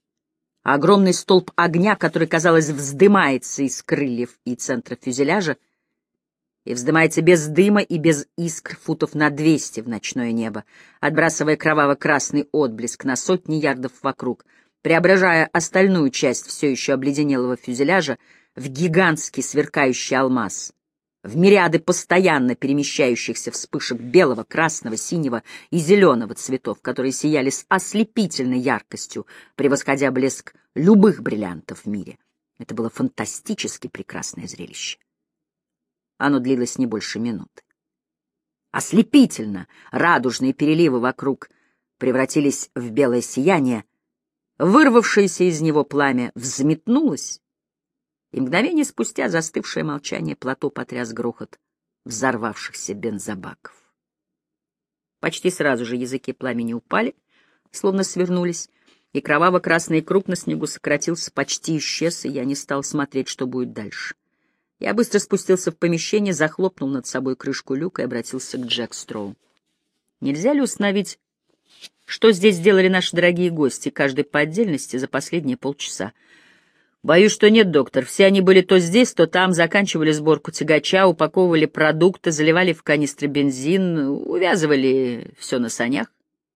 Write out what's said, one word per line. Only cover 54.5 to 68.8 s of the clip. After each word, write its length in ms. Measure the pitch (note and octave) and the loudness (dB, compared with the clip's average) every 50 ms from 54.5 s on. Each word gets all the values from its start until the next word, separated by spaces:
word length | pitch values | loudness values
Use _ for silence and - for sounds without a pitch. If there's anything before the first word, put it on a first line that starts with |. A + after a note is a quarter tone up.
| _ _ _ _ _ _ _ _ _ _ _ _ _ _ | _ _ _ _ _ _ _ _ _ _ _ _ _ _
Почти 300 | - D#3+ - - - F#3 | -6 -6 -4 -2 -2 -2
сразу 360 | F3+ - D#3 C#3+ B2+ A#2 A#2+ | -2 0 0 0 0 -2 -2
же 100 | A2+ B2+ | -4 -6
языки 360 | B2 C3 A#2+ C3 B2 - - | -6 -6 -6 -8 -8 -8 -10
пламени 420 | B2 - - C3 A#2 A#2 A#2 A2+ A#2 | -10 -8 -6 -6 -4 -4 -4 -6 -6
упали, 420 | A#2 - - - G#3 A#3 C4+ - _ _ _ _ _ _ _ _ _ _ _ | -8 -6 -4 -2 -2 -2 -2 -6 _ _ _ _ _ _ _ _ _ _ _
словно 320 | - - - G3 F#3+ G3 F#3+ | -10 -4 -2 -2 0 0 -2
свернулись, 640 | - - F3+ F3+ F3 F3+ F3+ F3 F3 E3+ - - - _ _ _ _ _ _ _ _ - | -4 -4 -4 -2 -2 -2 -2 -2 -4 -6 -8 -12 -16 _ _ _ _ _ _ _ _ -8
и 80 | D3 | -6
кроваво-красный 800 | - - D3 D3+ E3+ F#3 F3+ F3 - F3+ E3 E3 - - D#3+ D#3 | -2 0 0 2 2 2 2 2 0 0 0 0 0 0 -2 -2
круг 260 | D#3 - F3+ G3+ - | 0 0 0 0 0
на 80 | - F3+ | -2 -6
снегу 320 | - - E3 D#3 D#3 D#3 | -6 -6 -6 -6 -6 -6
сократился, 640 | D3 - - - D3 D3 D3 - E3+ E3+ - - - | -8 -10 -8 -4 -4 -4 -2 -2 -4 -6 -6 -8 -8
почти 460 | - C3+ C#3 - - - - D#3+ E3 | -6 -6 -6 -4 -6 -6 -4 -4 -4
исчез, 480 | D3 - - - - D#3+ E3+ E3+ - - | -4 -4 -6 -6 -4 -4 -4 -4 -6 -8
и 40 | B2+ | -8
я 160 | C#3+ C#3 B2 | -8 -6 -4
не 100 | C3+ C#3 | -6 -6
стал 280 | C#3 - - C#3+ C#3 C3+ | -6 -6 -6 -6 -6 -6
смотреть, 440 | - - D3 C#3 - - C3+ B2+ | -4 -4 -4 -4 -4 -4 -6 -6
что 200 | - - - C3+ | -6 -6 -8 -8
будет 260 | B2+ B2+ B2+ B2 A#2+ A2+ | -6 -6 -6 -6 -6 -8
дальше. 420 | A2+ G#2+ G2+ - - - - - _ _ _ _ _ _ _ _ _ _ _ _ - | -12 -12 -12 -12 -12 -12 -12 -14 _ _ _ _ _ _ _ _ _ _ _ _ -8
Я 140 | - G3+ G3+ | -6 -2 0
быстро 260 | A3+ A#3 - - G3+ | 0 0 0 0 -2
спустился 520 | - - G3+ F3+ - - F#3 F3+ - F3 | -2 -2 -4 -2 0 0 0 0 0 -4
в 60 | D#3+ | -4
помещение, 560 | - F3 E3+ E3+ E3 - - G#3+ G#3 G#3 G3 E3+ | -2 -2 -2 -2 -2 -2 -2 -2 -2 -2 -2 -2
захлопнул 560 | C#3 D#3 D3+ - - F#3+ F#3 - - D3 C3+ | -2 -2 -2 -2 -2 -4 -4 -4 -4 -6 -6
над 160 | C#3 B2+ - | -6 -6 -8
собой 280 | - - C3 C3 C3 C3 | -8 -8 -6 -4 -4 -6
крышку 380 | - - C#3 C3 - - - C3+ | -6 -6 -8 -8 -8 -6 -6 -6
люка 280 | C#3 D#3+ F#3 - - | -6 -6 -6 -6 -6
и 40 | C3 | -6
обратился 520 | B2 B2 A#2 A2+ - C3 C3 - - - | -6 -6 -8 -8 -8 -10 -12 -10 -10 -10
к 80 | C3 B2 | -8 -8
Джек 280 | A#2 A#2 A#2+ | -6 -6 -6